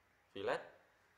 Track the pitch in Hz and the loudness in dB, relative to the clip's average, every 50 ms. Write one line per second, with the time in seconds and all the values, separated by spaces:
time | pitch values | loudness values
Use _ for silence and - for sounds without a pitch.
0 | _ _ _ - _ _ - 98 101 117 156 - - - - - - - - - | _ _ _ -20 _ _ -6 -2 2 2 2 2 0 -6 -16 -20 -20 -20 -20 -20
1 | - - - | -20 -20 -20